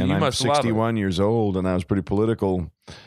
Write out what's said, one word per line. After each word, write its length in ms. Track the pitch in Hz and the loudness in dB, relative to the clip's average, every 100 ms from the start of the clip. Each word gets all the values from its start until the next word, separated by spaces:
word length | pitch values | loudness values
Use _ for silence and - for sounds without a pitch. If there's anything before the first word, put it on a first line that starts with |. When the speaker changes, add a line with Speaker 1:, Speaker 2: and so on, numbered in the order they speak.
| - | 2
Speaker 1:
you 40 | - | 2
Speaker 2:
I'm 40 | |
Speaker 1:
must 220 | 143 - | 0 0
love 80 | 127 | 0
it. 40 | 147 | 2
Speaker 2:
sixty-one 400 | 117 110 113 113 | 2 0 0 0
years 220 | 98 87 | 0 0
old, 360 | 104 117 104 92 | 2 2 0 0
and 100 | 92 | 0
I 60 | 90 | -2
was 80 | |
pretty 180 | - 101 | 0 -2
political 680 | - 101 113 113 98 90 80 - - - | 0 0 0 0 0 -2 -4 -12 -20 -20